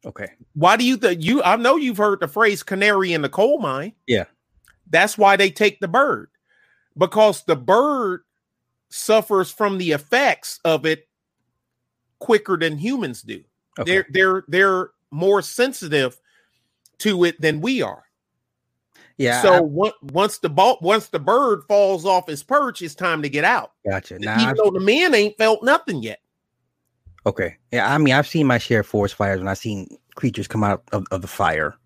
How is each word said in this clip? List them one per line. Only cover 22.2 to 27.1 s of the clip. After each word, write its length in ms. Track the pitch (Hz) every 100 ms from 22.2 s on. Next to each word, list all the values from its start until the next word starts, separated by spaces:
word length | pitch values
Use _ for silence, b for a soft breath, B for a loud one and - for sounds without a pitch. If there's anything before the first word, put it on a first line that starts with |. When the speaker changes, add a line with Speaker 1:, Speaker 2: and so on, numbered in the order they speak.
| 180
Speaker 2:
his 140 | 143
perch, 380 | - 285 269 -
it's 140 | 170 -
time 260 | 185 160
to 80 | 147
get 140 | 139
out. 300 | 170 240 - _ 101
Speaker 1:
Gotcha. 300 | 95 - 92
Nah, 160 | 107 107
Speaker 2:
Even 120 | 127
Speaker 1:
I've 80 | 139
Speaker 2:
though 140 | 214
the 80 | 185
man 340 | 196 269 359
ain't 240 | 240 208 208
felt 260 | 220 214
nothing 380 | 233 320 - 160
yet. 180 | 110 104 _ _ _ _ _ _ _ _ -